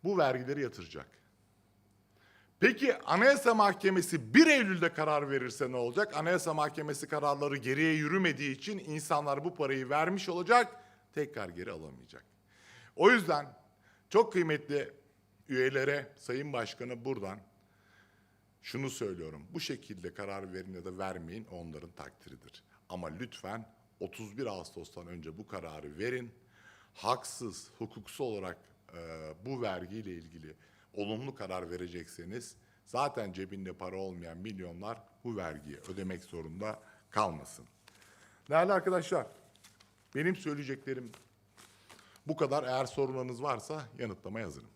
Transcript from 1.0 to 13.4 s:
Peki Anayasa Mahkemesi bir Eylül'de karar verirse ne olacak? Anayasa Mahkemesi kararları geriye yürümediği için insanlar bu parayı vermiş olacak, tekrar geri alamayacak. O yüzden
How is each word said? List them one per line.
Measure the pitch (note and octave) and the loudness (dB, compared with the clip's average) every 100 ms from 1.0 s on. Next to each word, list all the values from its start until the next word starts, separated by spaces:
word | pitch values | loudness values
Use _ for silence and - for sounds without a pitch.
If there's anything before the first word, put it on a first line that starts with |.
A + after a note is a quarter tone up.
| C#2 - _ _ _ _ _ _ _ _ _ _ _ - _ _ | -14 -18 _ _ _ _ _ _ _ _ _ _ _ -20 _ _
Peki | G#3+ A3 C4+ - | 4 6 2 2
Anayasa | - E3+ B3 C#4 B3+ | 4 8 8 8 6
Mahkemesi | A3+ G3+ F#3 F#3+ F#3+ E3+ E3 A2+ | 8 6 6 4 4 2 -2 6
bir | A#2+ E4 | 10 10
Eylül'de | C#4+ G#3 F3+ E3 | 10 6 4 2
karar | - D#3 D3+ C#3+ | 2 2 2 2
verirse | C#3 B2+ A2+ B2+ | 0 0 -2 -2
ne | B2+ | 0
olacak? | A#2+ B2 G#3 D3+ | 0 2 0 0
Anayasa | D#3+ F3+ E3 | 2 2 2
Mahkemesi | D#3 D3 D3+ D3+ C#3 D3 | 2 0 0 -4 -4 -2
kararları | D3+ D3 C#3 C#3+ C#3 | 0 2 2 0 0
geriye | A#2 C3+ D#3+ | 0 2 4
yürümediği | D#3+ D3 F#3 F3+ C3+ C#3+ | 4 2 4 2 2 -2
için | C3 - G3+ | -4 -6 -6
insanlar | D#3 D3+ D3+ D#3 D3 C#3 D#3+ | -6 -6 0 0 2 0 -2
bu | F3 | -2
parayı | C#3 C3+ B2+ | 0 0 2
vermiş | D3 D#3+ G3 F#3 | 2 2 0 -2
olacak, | F3 F3+ A#3+ A#3 - - - _ | -4 6 6 6 -2 -20 -20 _
tekrar | - C#3+ D3 F#2+ | -4 -4 -4 -8
geri | E2+ F2+ | -8 -8
alamayacak. | F2 D#2 B1+ B1 C2 - _ _ _ - - - - | -8 -10 -16 -20 -20 -20 _ _ _ -20 -20 -20 6
O | F3+ | 8
yüzden | A#3+ E3+ D3+ | 8 6 0